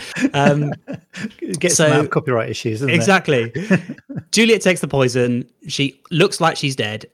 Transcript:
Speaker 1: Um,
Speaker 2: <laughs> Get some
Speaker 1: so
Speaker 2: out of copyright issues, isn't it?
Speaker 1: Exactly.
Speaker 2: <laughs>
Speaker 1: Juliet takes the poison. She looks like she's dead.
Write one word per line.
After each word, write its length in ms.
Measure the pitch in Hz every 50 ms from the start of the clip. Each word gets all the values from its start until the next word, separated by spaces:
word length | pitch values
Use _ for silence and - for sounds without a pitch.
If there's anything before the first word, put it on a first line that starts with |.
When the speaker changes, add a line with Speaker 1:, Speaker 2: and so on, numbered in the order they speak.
| - - - - 254 - -
Speaker 1:
Um, 400 | 143 139 147 147 147 147 147 151 -
Speaker 2:
<laughs> 800 | _ - - - _ _ - - 220 220 - - 349 220 185 143
Get 120 | 180 170
some 160 | - - 160
Speaker 1:
so 60 | 147 139
Speaker 2:
out 60 | 151
of 80 | 151 -
copyright 400 | - 156 - 135 123 113 113 117
issues, 260 | 110 - - 117 107 107
isn't 80 | 139 139
it? 40 | 165
Speaker 1:
Exactly. 600 | 165 - 196 190 175 - 165 139 120 117 120 - 151 196 220 190 - - - -
Speaker 2:
<laughs> 380 | - _ - 277 180 - -
Speaker 1:
Juliet 300 | - 208 233 226 214 190
takes 200 | - 185 175 -
the 60 | -
poison. 640 | 143 - 135 131 123 113 127 123 120 120 120 - _ _ _ -
She 340 | 156 - - 139 135 - _ _ -
looks 300 | 175 151 196 202 - -
like 160 | 165 165 156
she's 180 | - 151 139 127
dead. 300 | - 110 107 107 104 - -